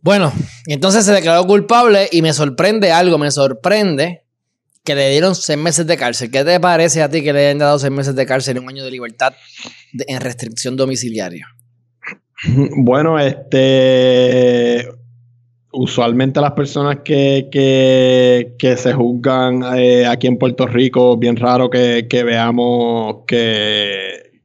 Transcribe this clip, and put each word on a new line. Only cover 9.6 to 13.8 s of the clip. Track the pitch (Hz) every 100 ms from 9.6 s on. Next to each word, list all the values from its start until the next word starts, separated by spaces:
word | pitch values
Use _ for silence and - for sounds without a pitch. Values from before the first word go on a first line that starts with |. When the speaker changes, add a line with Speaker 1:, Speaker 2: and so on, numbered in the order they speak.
| - - _
Speaker 1:
de, | 117 -
en | 131
restricción | 127 120 113 113 127 131
domiciliaria? | 131 131 120 110 92 85 - _ _ _ _ _ - - _ _ - 127 139 143
Speaker 2:
Bueno, | 123 131 156 160
este, | 139 - - 127 135 135